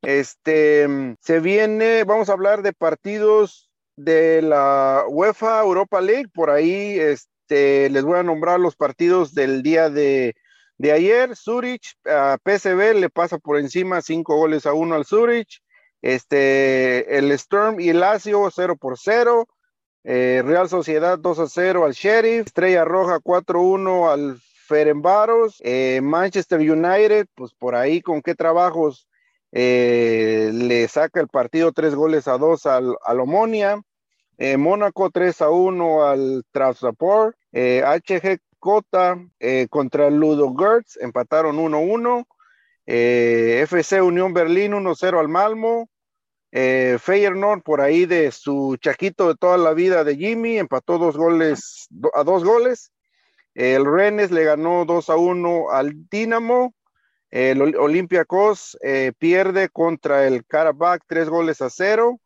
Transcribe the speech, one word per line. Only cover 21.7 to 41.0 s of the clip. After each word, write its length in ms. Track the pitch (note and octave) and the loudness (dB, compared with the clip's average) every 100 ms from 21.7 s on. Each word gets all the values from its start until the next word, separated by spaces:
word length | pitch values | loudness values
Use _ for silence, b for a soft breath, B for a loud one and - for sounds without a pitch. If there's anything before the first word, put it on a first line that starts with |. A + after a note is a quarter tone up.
| F3+ | 2
al 80 | D#3 | 0
Sheriff. 560 | B2+ G3 A3+ A3+ A#3 G#3+ | 0 0 2 2 0 -4
Estrella 380 | - F#3 F3 D#3+ | -2 2 2 2
Roja 340 | F#3 F3+ E3+ | 0 0 -2
cuatro 400 | - F3+ F3+ F3 | 0 -2 0 0
uno 480 | F3+ F#3+ F#3+ F3+ E3+ | 2 0 0 0 2
al 300 | C#3+ C#3+ B2 _ _ _ | 0 -4 -10 _ _ _
Ferencváros. 920 | D3+ D3+ D3 E3 G3+ G#3+ A#3 A3+ - | 2 2 2 2 2 2 2 0 -4
Eh, 400 | A#2+ B2+ C3 C3 | -4 -2 0 0
Manchester 580 | C3+ E3 F#3+ F#3+ E3+ E3+ | -2 -2 -2 -4 -2 0
United, 680 | D3+ D#3+ F3 F#3+ G#3+ G#3+ G3+ _ | 2 2 2 2 2 2 -2 _
pues 180 | B2 | -18
por 220 | _ B2 A#2+ | _ -4 -2
ahí 260 | C3+ E3 | 0 -2
con 200 | E3+ D#3 | -4 -6
qué 120 | D3+ | -4
trabajos, 760 | E3+ E3 E3 F3+ E3 D#3 C3 _ _ _ _ _ | -4 0 2 0 0 -4 -4 _ _ _ _ _
eh, 1000 | - B2 B2 A#2+ A#2+ A#2 A2+ A2 A2 A2 | -2 2 2 2 2 2 0 0 0 -2
le 340 | A2+ B2 A#2+ A#2 | -2 -2 0 0
saca 320 | - D#3 F3 | -2 -2 -2
el 80 | D3 | -2
partido 460 | C#3 A#2+ D#3+ E3 | -2 -2 0 0
tres 220 | C#3+ D#3+ C#3+ | 0 -2 0
goles 340 | D#3 D#3 C3+ | 0 0 -2
a 80 | B2+ | 0
dos 280 | D#3 E3 D3+ | 0 0 0
al, 300 | C3 B2+ - | 0 0 -4
al 160 | - B2 | -4 -2
Omonia. 600 | B2+ F3+ A3+ A3 G3+ G#3 - _ _ _ _ _ | 0 0 0 0 -2 -4 -8 _ _ _ _ _
Eh, 180 | C3+ C3+ | -2 0
Mónaco 540 | D3+ G3+ G3+ F3+ F#3 | 0 0 -2 -2 -4
tres 320 | F3+ F3+ E3 | 0 -2 0
a 80 | D3+ | 0
uno 560 | E3+ F#3 F3+ E3+ D#3 C#3+ | 2 2 0 0 0 0
al 380 | C#3 C3+ C3 - | 0 -2 -6 -8
Trabzonspor. 840 | C#3+ C3 B2 B2+ A2 E3+ G#3 A3 A#3 _ | -2 -2 -2 -6 -4 0 2 0 -4 _
Eh, 320 | - B2+ B2 C3+ | -4 0 0 0
H 360 | E3 - F#3 | -2 -2 -4
G 180 | F#3 F#3 _ _ | -2 -4 _ _
Cota, 640 | F3 G#3 G3+ F#3 F3+ F3+ F3+ _ | 0 0 0 0 0 -2 -10 _
eh, 280 | A#2 C3 B2 | -4 -2 -2
contra 380 | D3 C3 D3 D3 | -4 -4 0 2
el 80 | D3 | 2
Ludo 340 | D#3 D3 C#3 | 2 2 0
Goretz, 440 | C3 G3 A#3 A3+ - | 0 2 2 -2 -12